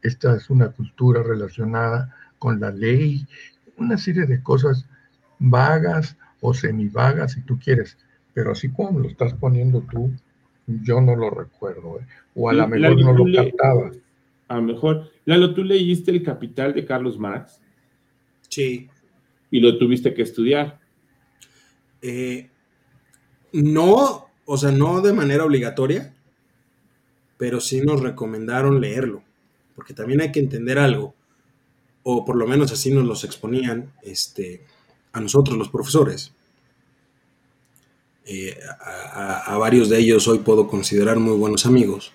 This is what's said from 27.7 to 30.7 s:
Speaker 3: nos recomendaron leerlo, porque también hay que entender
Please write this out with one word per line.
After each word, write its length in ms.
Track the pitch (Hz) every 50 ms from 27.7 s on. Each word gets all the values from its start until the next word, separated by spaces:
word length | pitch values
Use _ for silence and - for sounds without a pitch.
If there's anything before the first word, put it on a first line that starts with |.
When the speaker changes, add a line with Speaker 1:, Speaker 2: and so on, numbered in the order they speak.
| 135 131
Speaker 3:
nos 220 | 139 147 151 139
recomendaron 760 | 131 123 - - 120 110 110 107 110 113 120 127 135 139 139 135
leerlo, 440 | 117 104 104 120 131 120 104 - _ _ _ _ _ _ _ _ _ _ _
porque 200 | - - _ -
también 260 | - 110 117 135 147
hay 120 | 160 151
que 80 | 143 151
entender 380 | 139 131 - 117 117 123